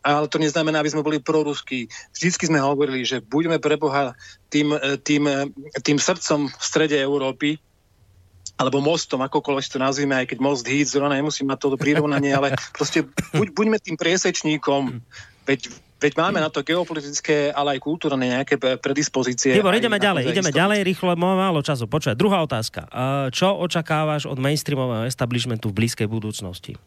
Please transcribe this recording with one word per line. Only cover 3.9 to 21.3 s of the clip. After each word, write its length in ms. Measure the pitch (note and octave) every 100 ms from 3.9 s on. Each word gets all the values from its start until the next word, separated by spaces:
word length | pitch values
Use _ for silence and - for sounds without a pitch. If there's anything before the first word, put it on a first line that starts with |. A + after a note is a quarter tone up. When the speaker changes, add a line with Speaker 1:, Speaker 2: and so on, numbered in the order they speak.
| C#3 C3+ B2 - - _
Speaker 1:
tým, 240 | D3 D3
e, 240 | D3+ C3+ C3+
tým, 320 | - D3 D3
e, 240 | C#3 C#3+ - C#3+ B2+
tým 160 | C3+ D3
srdcom 480 | - F3+ - D3+ C#3
v 160 | -
strede 320 | - D#3 D#3 D3
Európy, 640 | C3+ C#3+ C3+ C3 D3 D#3 _ _ _ _ _ _ _ - - -
alebo 240 | C3 C#3
mostom, 400 | C#3 E3 - C3+
akokoľvek 400 | C3 D3+ C#3+ C#3
si 120 | C3+ C3+
to 0 |
nazvime, 400 | C3 C3+ C#3 C3
aj 160 | B2
keď 60 | A#2+
most 240 | C3+ C#3
híd, 240 | A#2 C#3 C3+
zrovna 320 | C#3 C#3+ C#3
nemusím 240 | D3+ D3+
mať 160 | C#3 C3
toto 160 | C#3+ C3+
prirovnanie, 560 | C#3+ D3+ D3+ C#3+ C#3+
ale 240 | C#3 C#3 C3+ -
proste 320 | - C#3 E3+ C#3 - - D#3
buď, 160 | G#3
buďme 240 | - G#3+ A3
tým 180 | -
priesečníkom, 1000 | D#3+ E3+ F#3 F#3+ E3+ D#3 D3+ - C#3 C3+ B2 - - - _
veď, 160 | - C3+ - - _ _
veď 160 | D3 C#3+
máme 240 | E3+ G3
na 80 | D#3
to 120 | C#3+
geopolitické, 920 | C#3 E3+ E3 D#3+ C#3+ C#3+ - D3+ C#3+
ale 240 | D3 C#3+ C3+
aj 40 |
kultúrne 380 | C#3+ E3+ D#3 C3+
nejaké 380 | B2+ B2 C3+ C#3
pre-, 200 | C3 B2+
predispozície. 760 | C#3+ C#3 D3+ C3+ B2+ B2 C#3
Speaker 2:
Tibor, 180 | D#3 G3
Speaker 1:
Aj 60 | G#3+
Speaker 2:
ideme 200 | A#3 G#3
ďalej, 280 | G3+ E3+
Speaker 1:
naozaj 80 | B2
Speaker 2:
ideme 160 | E3 F#3
Speaker 1:
historické. 100 | C#3+
Speaker 2:
ďalej, 200 | F#3+ G#3
rýchlo, 320 | F#3 F#3 F#3
máme 240 | E3+ F3+